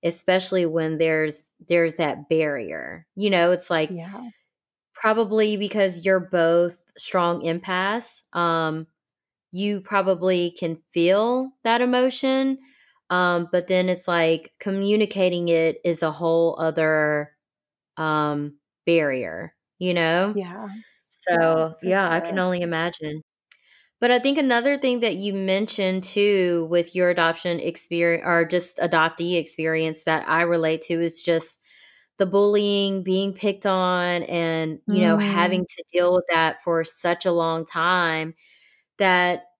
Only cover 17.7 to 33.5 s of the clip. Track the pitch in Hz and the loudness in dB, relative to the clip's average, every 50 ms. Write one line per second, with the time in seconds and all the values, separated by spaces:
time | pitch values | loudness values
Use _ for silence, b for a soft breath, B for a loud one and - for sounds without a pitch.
17.7 | _ _ _ _ _ - 160 156 156 151 151 147 147 147 147 147 143 _ _ _ | _ _ _ _ _ -6 -4 -2 0 0 0 0 -2 -4 -6 -8 -10 _ _ _
18.7 | _ _ _ - 170 165 156 143 135 131 120 85 80 85 - - _ _ _ _ | _ _ _ 2 2 2 2 0 -2 -2 -6 -6 -8 -10 -12 -14 _ _ _ _
19.7 | _ _ 185 180 175 175 165 160 165 175 190 208 214 208 190 175 175 202 220 202 | _ _ -4 -2 0 2 2 2 2 2 0 0 -2 -4 -6 -8 -12 -14 -14 -14
20.7 | 190 220 220 B B B B _ - - - - 175 165 165 165 165 160 160 160 | -14 -16 -18 B B B B _ -20 -10 -2 0 2 2 4 4 4 2 0 -2
21.7 | 160 - - 185 185 196 196 175 165 170 165 170 190 190 185 180 180 175 175 170 | -4 -8 -2 0 0 2 2 0 0 -2 -2 -2 -2 -2 0 0 0 -2 -2 -4
22.7 | 170 160 165 175 170 - 156 151 151 156 156 _ _ _ _ _ B B B B | -2 -2 -4 -4 -6 -6 -10 -10 -10 -10 -14 _ _ _ _ _ B B B B
23.7 | B B B B B _ - 240 247 247 233 269 277 302 294 262 240 233 233 277 | B B B B B _ 2 2 2 4 2 2 0 2 2 2 2 2 2 2
24.7 | 285 277 277 262 247 240 226 226 180 180 196 208 196 196 190 190 190 196 214 214 | 0 2 0 0 0 2 0 -2 -2 -2 -4 -4 -4 -2 -2 0 0 0 0 -2
25.7 | - - 196 185 185 190 185 - - 202 202 208 208 196 185 180 175 170 165 160 | -4 -2 -2 0 0 -2 -4 -4 0 2 2 4 4 4 2 2 2 0 -2 0
26.7 | 170 175 170 175 - 180 180 175 175 175 170 165 165 - - 180 170 165 - 175 | 0 0 0 0 0 0 2 2 2 2 2 0 0 -2 -4 -4 -4 -2 -4 -6
27.7 | 170 - - - 175 170 170 170 170 170 - - 175 170 170 160 175 180 170 - | -6 -6 -8 -6 -2 0 0 0 0 0 0 0 2 2 2 2 0 -2 -2 -2
28.7 | - - - 175 170 165 156 165 160 - 170 175 180 170 151 - - - 160 160 | -4 -4 -2 0 2 2 2 2 0 -4 -4 -2 -2 -2 -2 -4 -8 -4 -4 -2
29.7 | 160 160 160 160 160 160 - - 160 156 - - 160 165 170 170 175 170 160 160 | 0 0 -2 -2 -4 -6 -4 -2 -2 -2 -2 -2 0 0 2 2 0 0 0 0
30.7 | 160 160 160 - 175 165 170 165 165 - - - 170 165 165 - - - b b | -2 -2 -4 -4 -2 -2 -2 -2 -4 -4 -2 0 0 0 -2 -6 -12 -14 b b
31.7 | b b b b b b b b b _ 196 185 185 202 202 208 208 208 208 202 | b b b b b b b b b _ -4 0 2 2 4 4 4 2 2 2
32.7 | 202 202 202 196 196 190 180 185 185 190 196 196 190 - - 208 | 0 0 0 0 -2 -4 -2 0 0 0 0 -2 -6 -4 -2 -4